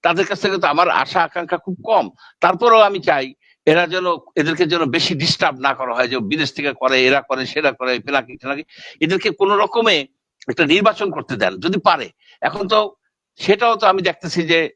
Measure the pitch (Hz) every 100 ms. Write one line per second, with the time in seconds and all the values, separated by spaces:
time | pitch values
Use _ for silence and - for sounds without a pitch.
0 | 170 170 185 202 202 190 147 151 175 90
1 | 135 185 165 175 170 175 190 180 220 208
2 | 104 _ - _ 175 185 240 226 208 196
3 | 156 151 131 - _ _ - 160 175 185
4 | 180 160 - - 151 160 170 170 151 165
5 | - 160 160 - 170 131 139 135 127 120
6 | 123 131 104 151 143 - 147 123 131 131
7 | 127 139 - 131 127 147 147 123 127 123
8 | 107 139 120 135 131 139 - - - -
9 | 160 185 220 214 277 202 - 233 226 170
10 | 135 _ _ _ - 123 151 180 208 -
11 | 202 151 - 110 98 92 165 196 196 160
12 | 101 _ _ _ - 196 190 214 214 _
13 | _ _ _ _ - 202 233 220 208 190
14 | 180 165 170 175 165 165 156